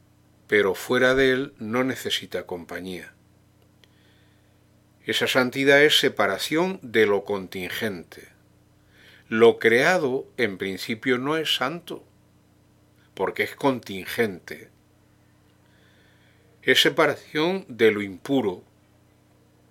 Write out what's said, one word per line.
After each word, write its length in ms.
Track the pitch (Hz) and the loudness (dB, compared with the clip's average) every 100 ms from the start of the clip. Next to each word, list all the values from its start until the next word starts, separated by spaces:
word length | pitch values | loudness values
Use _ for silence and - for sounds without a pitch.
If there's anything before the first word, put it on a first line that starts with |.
| _ _ _ _ - | _ _ _ _ 0
Pero 280 | 104 98 90 | 2 2 0
fuera 400 | - 123 127 131 | -2 2 4 4
de 160 | 131 | 2
él 220 | 131 143 - | 2 -4 -10
no 260 | 107 123 131 | -6 -4 -2
necesita 600 | 120 101 - 95 90 87 | -4 -6 -6 -6 -10 -10
compañía. 680 | 90 82 87 92 87 - - _ _ _ _ _ _ _ _ _ _ _ _ _ _ _ _ _ _ - | -12 -12 -12 -12 -14 -16 -20 _ _ _ _ _ _ _ _ _ _ _ _ _ _ _ _ _ _ -4
Esa 220 | 110 117 | -2 0
santidad 560 | 135 127 135 135 139 | 2 0 0 4 6
es 160 | 147 - | 6 4
separación 800 | 135 - 101 95 - 156 185 190 | 2 0 -2 -2 -2 -2 -2 -6
de 240 | 123 113 104 | -2 2 2
lo 200 | 101 - | 2 -2
contingente. 1040 | 101 90 95 90 - 113 90 78 - - _ _ _ _ _ _ _ - - - | -6 -6 -10 -10 -8 -8 -8 -14 -20 -20 _ _ _ _ _ _ _ -20 -20 -4
Lo 300 | 110 117 - | 6 6 8
creado, 680 | 113 120 156 185 139 135 - - | 4 4 4 2 0 -4 -6 -4
en 200 | 110 92 | -4 -4
principio, 640 | 98 92 - 110 135 123 | -6 -6 -8 -6 -2 -2
no 180 | 135 160 | -2 -4
es 160 | 147 - | -2 -2
santo, 460 | 127 170 - - - _ _ _ _ _ _ _ _ _ _ | -4 -6 -14 -16 -18 _ _ _ _ _ _ _ _ _ _
porque 300 | - 92 - | -6 -6 -4
es 120 | 104 - | -6 -2
contingente. 1160 | 139 123 - 95 87 - 110 85 - - - _ _ _ _ _ _ _ _ _ _ _ _ _ _ _ _ _ _ _ | -2 -2 -6 -12 -8 -2 -2 -4 -14 -18 -18 _ _ _ _ _ _ _ _ _ _ _ _ _ _ _ _ _ _ _
Es 180 | - 131 | 0 2
separación 840 | 160 143 147 123 - 151 165 190 185 | 2 2 0 -2 -8 -4 -2 -4 -8
de 240 | 113 110 | 2 2
lo 100 | 104 | 2
impuro. 640 | 101 87 - 135 104 90 - _ _ _ _ _ _ _ _ _ _ | -6 -10 -4 -2 -2 -4 -12 _ _ _ _ _ _ _ _ _ _